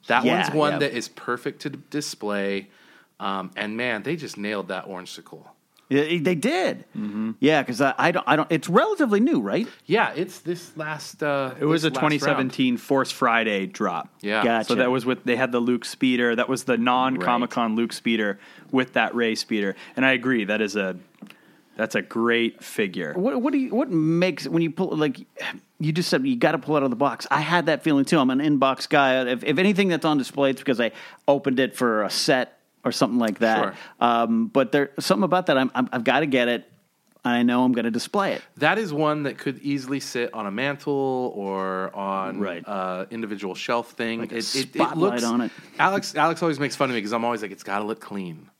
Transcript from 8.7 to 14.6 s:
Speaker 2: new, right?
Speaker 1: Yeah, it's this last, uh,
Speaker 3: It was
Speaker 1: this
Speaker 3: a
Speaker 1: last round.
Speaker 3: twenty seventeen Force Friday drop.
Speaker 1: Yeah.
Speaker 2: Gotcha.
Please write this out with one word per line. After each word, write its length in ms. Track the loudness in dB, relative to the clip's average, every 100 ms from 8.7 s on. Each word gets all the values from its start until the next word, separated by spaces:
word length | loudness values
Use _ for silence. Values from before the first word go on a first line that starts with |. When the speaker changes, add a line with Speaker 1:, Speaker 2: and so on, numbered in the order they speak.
| 2 2 2 2 4
Speaker 2:
new, 200 | 4 2
right? 280 | 0 -2 -4 -10 -2
Speaker 1:
Yeah, 260 | 0 0 -2
it's 240 | -8 -8
this 360 | -8 -8 -10 -10
last, 460 | -8 -8 -12 -6
uh, 300 | -2 -2 -2 -2
Speaker 3:
It 60 | 2
was 160 | 4
Speaker 1:
this 60 | 2
Speaker 3:
a 20 |
Speaker 1:
last 20 | 2
round. 60 |
Speaker 3:
twenty 180 | 2 2
seventeen 580 | 2 0 0 2 2 2
Force 340 | 2 2 2
Friday 540 | 0 2 4 2 0 -2
drop. 420 | -2 -2 -2 -8 _
Speaker 1:
Yeah. 220 | -2 0
Speaker 2:
Gotcha. 220 | 2 0